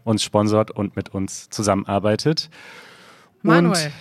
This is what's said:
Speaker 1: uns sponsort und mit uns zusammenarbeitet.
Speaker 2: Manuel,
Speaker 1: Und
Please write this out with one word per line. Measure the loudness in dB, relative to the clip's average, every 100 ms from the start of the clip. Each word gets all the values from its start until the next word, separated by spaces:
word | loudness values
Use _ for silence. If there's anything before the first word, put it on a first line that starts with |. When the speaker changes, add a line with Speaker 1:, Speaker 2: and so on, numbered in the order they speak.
Speaker 1:
uns | -2 -2
sponsort | 0 0 2 2 0
und | -4 -6
mit | -6 -8
uns | -6 -8 -10 -14
zusammenarbeitet. | -4 0 0 0 -2 0 0 0 -2 -4 -12 -20 -20 -20 -20 -20 -20 _ _
Speaker 2:
Manuel, | 2 4 4 2 -2
Speaker 1:
Und | -8